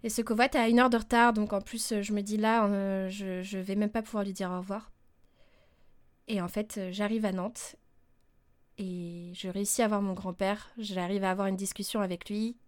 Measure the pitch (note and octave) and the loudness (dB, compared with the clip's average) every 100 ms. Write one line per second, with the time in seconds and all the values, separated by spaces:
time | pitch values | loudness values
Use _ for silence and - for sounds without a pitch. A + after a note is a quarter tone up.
0 | A#3 A3+ A3+ A3 C4 D4 A3+ A#3 B3+ A#3 | -2 -2 0 4 4 4 6 8 8 4
1 | A3 A#3 A#3+ A3 G#3 G3+ G3+ A#3 - G#3+ | 4 6 6 6 0 -2 -4 -6 -2 -2
2 | G3+ G#3 G3+ G#3+ A3 A3+ G#3 G3+ G3 F#3+ | 0 -2 0 0 4 4 4 2 0 -2
3 | F#3+ G3 F#3+ F#3 F#3+ G3 F#3 G3 G#3+ A3+ | -2 -6 -6 -6 -4 -6 -2 0 0 0
4 | A3 G#3+ G3 F#3+ F#3 F3+ F#3 G3+ - - | -4 -4 -4 -4 -4 -4 -6 -8 -8 -20
5 | _ _ _ _ - _ _ _ - - | _ _ _ _ -20 _ _ _ -20 -20
6 | - _ - G#3+ F3 G#3+ G#3+ - F#3 F#3+ | -20 _ -4 -2 -2 -4 -4 -6 -6 -2
7 | G#3 A3+ G#3+ F#3 F#3 - - - _ _ | 0 0 0 -2 -4 -8 -14 -16 _ _
8 | _ _ _ _ _ _ _ - F#3+ F3+ | _ _ _ _ _ _ _ -10 -8 -6
9 | E3+ F3 F3 F3+ F#3 F#3 G3+ - A3 G#3 | -8 -10 -12 -10 -6 -2 0 2 4 4
10 | G3 F#3+ F#3+ F3+ G3 G#3 - - G#3 F#3 | 0 -2 -6 -2 -2 -2 -6 -10 -6 -4
11 | F3 G3 F#3+ F#3 G3 F#3+ G3 - G3+ A3 | -2 0 0 0 0 0 -4 -6 -4 -2
12 | G3 F3+ - G#3 A3+ A#3+ | -2 -4 -4 -4 -2 -6